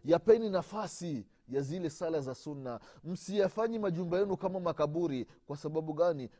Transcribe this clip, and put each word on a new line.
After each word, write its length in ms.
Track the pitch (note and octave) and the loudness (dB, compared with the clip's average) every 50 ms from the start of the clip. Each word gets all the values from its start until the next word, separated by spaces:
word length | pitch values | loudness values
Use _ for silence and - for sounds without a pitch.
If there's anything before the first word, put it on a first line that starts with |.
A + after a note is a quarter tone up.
| - | 2
yapeni 460 | C#3 E3+ E3 - A3 A3 A3+ A3+ G#3 | 4 4 6 8 8 8 8 6 2
nafasi 760 | F#3+ F3+ - - G3+ G#3+ A#3 B3 - - F3 E3+ D3 A2+ G2 - _ _ _ - | 0 -2 -2 -4 -6 -6 -6 -6 -6 -6 -6 -4 -4 -6 -6 -10 _ _ _ -4
ya 120 | B2+ C#3 | -2 -2
zile 300 | C#3 C3 E3+ F#3+ E3+ D3+ | -2 -2 -4 -4 -4 -6
sala 300 | D3+ - F3+ D#3+ D#3+ D3+ | -4 -4 -4 -2 -2 -2
za 140 | C3+ C3 B2+ | -2 -4 -8
sunna, 460 | - - D3+ D3 C#3 C3 B2 A#2 A2 - - - - - | -8 -10 -10 -10 -8 -8 -8 -10 -10 -12 -18 -20 -12 -8
msiyafanyi 760 | D#3+ F#3 - - - G3 G3+ F#3+ F#3 - G#3+ A3+ A3+ A#3 A3 | -8 -8 -6 -6 0 2 2 2 2 2 0 0 0 0 0
majumba 400 | G#3 F#3+ E3 E3+ F#3 E3+ F3 F#3 | 0 0 0 -2 -2 0 2 2
yenu 180 | G#3 G3 F#3 | 2 2 0
kama 240 | - G3 F#3 F#3 F#3+ | -2 -2 -4 -4 -2
makaburi. 640 | F3 E3+ D3+ - D3+ D3 D3+ E3+ F3 D#3+ C3+ B2+ A#2 - - _ _ | -2 -2 2 2 0 0 2 0 0 0 0 -4 -6 -8 -12 _ _
Kwa 100 | - D3 | -12 -10
sababu 360 | C#3+ - D3+ D#3 D#3+ D#3+ D#3 | -8 -8 -4 -4 -4 -4 -2
gani? 380 | D3+ D3+ E3+ F3 D#3+ C#3 B2 A2 - | 0 2 2 2 2 0 -6 -12 -14